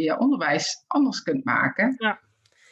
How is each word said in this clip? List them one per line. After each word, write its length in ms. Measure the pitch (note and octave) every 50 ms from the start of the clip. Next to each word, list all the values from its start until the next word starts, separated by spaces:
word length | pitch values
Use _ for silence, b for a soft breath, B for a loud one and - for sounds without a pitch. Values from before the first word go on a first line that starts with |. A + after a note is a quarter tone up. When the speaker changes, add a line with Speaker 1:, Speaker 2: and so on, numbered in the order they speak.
Speaker 1:
je 160 | D#3+ D#3 - -
onderwijs 680 | B3 C#4 C4+ F#3 D#3+ D3 D3 D#3+ - - - - _
anders 360 | - - C#3+ C4+ - - -
kunt 220 | - E3+ D3 C3+ -
maken. 500 | - A#2 A#2 C3+ C3+ - - G#3 C4 C4 -
Speaker 2:
Ja. 220 | A3+ G#3+ G3 - _ _ _ _ _ B B B B B